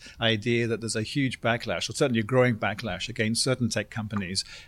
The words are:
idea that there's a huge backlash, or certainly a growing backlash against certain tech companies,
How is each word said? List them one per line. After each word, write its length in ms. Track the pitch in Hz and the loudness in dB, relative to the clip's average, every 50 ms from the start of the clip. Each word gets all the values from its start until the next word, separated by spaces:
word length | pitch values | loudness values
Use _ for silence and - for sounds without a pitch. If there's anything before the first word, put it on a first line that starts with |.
| - - - - | -6 -14 -8 0
idea 480 | 117 113 113 107 101 120 120 117 117 113 | 2 2 2 2 2 2 2 2 2 0
that 140 | 113 101 | 0 -2
there's 160 | 113 110 - 113 | -2 -4 -2 -2
a 60 | 107 | -4
huge 360 | - - 151 139 127 104 - | -2 -2 0 0 0 -2 0
backlash, 500 | - 120 113 120 - 107 92 82 - - | 0 2 2 2 0 -2 -4 -2 -4 -4
or 40 | 107 | 0
certainly 260 | - 143 - 120 113 | 0 2 2 2 2
a 40 | 110 | 0
growing 340 | 101 127 131 127 127 120 104 | 2 4 4 6 4 4 2
backlash 500 | - 104 101 - - 110 90 87 - - | 0 -2 -2 -2 -4 -4 -4 -4 -6 -8
against 340 | - - 110 110 113 117 | -4 -2 0 0 0 0
certain 280 | - 135 127 - 123 110 | 2 0 2 2 2 0
tech 200 | - 110 104 - | 0 0 -4 -4
companies, 540 | - 113 107 104 - 104 101 85 95 98 - - - - - | -6 -6 -6 -4 -4 -4 -4 -4 -4 -6 -6 -6 -10 -18 -18